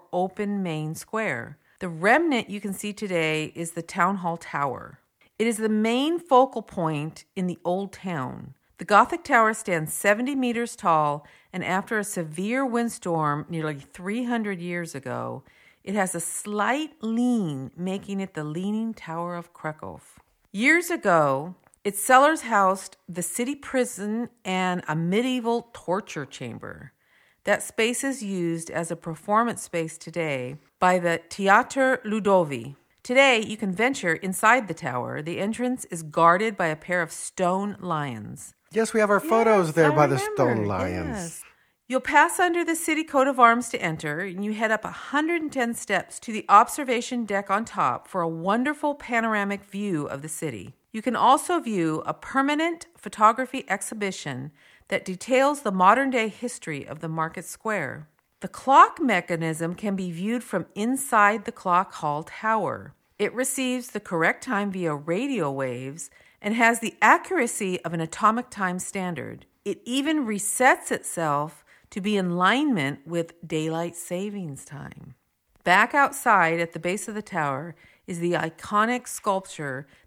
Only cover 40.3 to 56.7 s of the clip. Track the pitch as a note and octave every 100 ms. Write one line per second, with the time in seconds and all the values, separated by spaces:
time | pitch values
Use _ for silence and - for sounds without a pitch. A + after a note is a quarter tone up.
40.3 | - B2 A#2 G#2 F#2+ F#2 F2+ E2 G#3+ E3+
41.3 | - - _ _ _ - B3+ C4 D4 D#4+
42.3 | - F4+ E4+ E4+ D#4+ - D#4 D#4 C#4+ C4
43.3 | B3+ A#3 A#3 A#3+ - F3 D#3 D#3 D3 G3
44.3 | F3+ G#3 G#3+ A3 G#3+ - - - C#4+ D#4+
45.3 | F4 D#4 C4+ A#3 A3+ - G3 - - -
46.3 | A3 - G3+ A#3 - C4+ A#3+ A#3 B3 A3
47.3 | G3 G3+ G3 A3+ G3 D3 A#2+ - F#3+ E3+
48.3 | E3 F3 A3 C4 D4 D4 C#4+ - A#3 A3+
49.3 | G#3+ G3+ G3+ G3 G3 G3+ E3 D3 C#3 D#3
50.3 | - D#3+ A2 A2 - _ A3 A#3 A3+ G3+
51.3 | D4 D4 F4 A#3+ G#3 E3 D3+ - - -
52.3 | C4 C#4 D4 E4 E4 - _ - - G#3+
53.3 | A3+ B3+ C4+ - G3 - A3+ G3+ F#3 -
54.3 | B2+ C#3 - _ _ - G3+ G3+ F3+ -
55.3 | B3+ C4+ C#4+ A3+ F#3+ F#3 A#3 C4+ B3+ A3
56.3 | - A#3+ - -